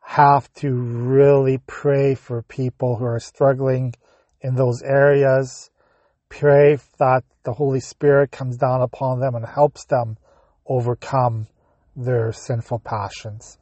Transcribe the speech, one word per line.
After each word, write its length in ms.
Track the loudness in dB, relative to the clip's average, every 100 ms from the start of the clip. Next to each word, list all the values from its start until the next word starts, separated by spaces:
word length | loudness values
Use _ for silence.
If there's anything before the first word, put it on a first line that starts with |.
have 520 | -6 2 4 4 0
to 180 | -10 -6
really 880 | -4 -6 -6 0 4 4 4 2 -2 -8
pray 480 | -6 -2 0 0 -2
for 280 | -6 -12
people 520 | -10 -8 -8 _ -4 -4
who 100 | -4
are 140 | -6
struggling 760 | -10 _ 0 2 -2 -2 -4 -10 _ _ _ _
in 160 | -6 0
those 280 | 0 -2
areas. 880 | 0 2 4 4 4 2 -2 -12 -20 _ _ _ _ _ _
Pray 480 | 0 4 6 6 4 _ _
that 240 | 0 0 -2 _
the 100 | -10
Holy 260 | -4 -2 -2
Spirit 520 | -6 -2 2 4 2
comes 260 | -4 -10 -2
down 240 | -2 0
upon 380 | -2 -4 -4 -2
them 160 | -4 -4
and 100 | -8
helps 400 | 0 0 0 -4
them 320 | -2 -2 -10 _ _ _ _ -6
overcome 840 | -4 -2 -6 -4 -2 -2 -2 -10 _ _ _ _ -10
their 360 | -4 -2 -2
sinful 480 | -8 -8 -8 -6 -10
passions. 760 | -8 -10 -10 -12 -16 -16 -20 _